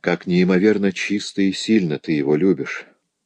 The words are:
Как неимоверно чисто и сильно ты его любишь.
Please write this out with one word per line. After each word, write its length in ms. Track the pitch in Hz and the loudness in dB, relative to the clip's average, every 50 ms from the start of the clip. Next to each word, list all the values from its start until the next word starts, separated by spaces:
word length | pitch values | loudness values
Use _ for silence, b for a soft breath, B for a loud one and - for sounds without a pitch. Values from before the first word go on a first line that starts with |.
| - | 0
Как 220 | 87 87 87 - | -2 -2 -2 -2
неимоверно 640 | 90 87 90 92 90 95 90 95 107 107 101 98 98 | 0 2 2 4 4 2 4 4 4 2 2 0 -2
чисто 480 | 90 - - - 101 104 - - - - | -2 -4 -6 -4 -4 -4 -6 -6 -4 -2
и 100 | 98 98 | -2 0
сильно 480 | 92 - - - 110 107 92 80 73 69 | -2 -4 -2 2 2 2 2 0 -4 -6
ты 140 | - - | -4 -4
его 240 | 80 73 69 69 76 | -2 -2 0 0 0
любишь. 480 | 76 87 98 90 69 69 - - - - _ _ _ _ _ _ _ _ | 2 2 2 2 0 -2 -10 -10 -14 -14 _ _ _ _ _ _ _ _